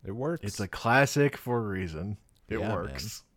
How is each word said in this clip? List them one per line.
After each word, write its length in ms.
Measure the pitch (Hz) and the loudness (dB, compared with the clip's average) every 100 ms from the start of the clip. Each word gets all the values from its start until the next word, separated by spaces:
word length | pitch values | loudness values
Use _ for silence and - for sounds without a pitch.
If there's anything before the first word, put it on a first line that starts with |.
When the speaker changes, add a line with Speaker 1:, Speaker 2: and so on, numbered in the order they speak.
| - | -8
Speaker 1:
it 60 | |
works. 320 | 107 143 170 | -4 -4 -2
Speaker 2:
It's 160 | 101 - | -4 -4
a 80 | 98 | -6
classic 680 | - 117 123 139 143 143 - | -2 4 6 6 6 2 2
for 200 | 123 120 | -2 0
a 40 | 110 | 0
reason. 500 | 92 90 78 95 104 _ _ - | -2 -4 -4 -6 -8 _ _ -6
It 120 | 107 | -2
Speaker 1:
Yeah, 80 | 104 | 0
man. 80 | 98 | -2
Speaker 2:
works. 480 | 98 - 104 - _ | -2 -6 -8 -10 _